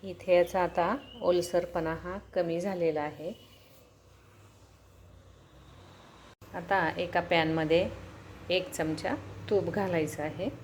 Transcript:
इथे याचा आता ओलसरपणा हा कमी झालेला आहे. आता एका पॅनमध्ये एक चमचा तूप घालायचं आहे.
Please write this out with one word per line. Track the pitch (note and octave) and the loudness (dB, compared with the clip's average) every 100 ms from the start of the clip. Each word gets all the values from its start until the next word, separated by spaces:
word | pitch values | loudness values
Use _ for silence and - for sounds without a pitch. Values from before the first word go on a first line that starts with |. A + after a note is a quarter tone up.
इथे | G3 F3 - F3 | -12 -10 6 6
याचा | F3 F#3+ | 6 4
आता | F3 - E3+ B3+ - - | 2 2 2 0 -4 -2
ओलसरपणा | F3+ F3+ F3 F3 E3+ F3 D#3+ | 2 2 4 0 0 -2 -2
हा | E3 F3 G3 | -4 -6 -10
कमी | - F#3 E3+ E3 | -4 -2 0 0
झालेला | F#3+ F#3 E3 D3+ | -2 0 0 0
आहे. | D3 D#3 D#3 A3+ - - - - - - - - - - - - - - - - - - - - - - - - - - - - - - - | -4 -6 -10 -12 -18 -20 -20 -20 -20 -20 -20 -20 -20 -20 -20 -20 -20 -20 -20 -20 -20 -20 -20 -20 -20 -20 -20 -20 -20 -20 -20 -20 -20 -20 -12
आता | F3+ E3+ G3 D#3+ - | -12 0 2 2 0
एका | F3 E3+ | -2 -2
पॅनमध्ये | E3+ E3+ D#3+ D#3+ D#3 E3 G#3 - - - - - - | 2 2 2 2 4 4 2 -4 -16 -18 -18 -18 -2
एक | F3+ F3+ | -2 -2
चमचा | - D#3 D#3 F#3 C#4+ - - - | -4 -4 -2 -4 -6 -8 -14 0
तूप | G#3 | 0
घालायचं | F3 E3+ G3 F3 D#3 - | 2 -2 0 0 0 -2
आहे. | D3+ C#3+ G#3 - | -6 -4 -6 -8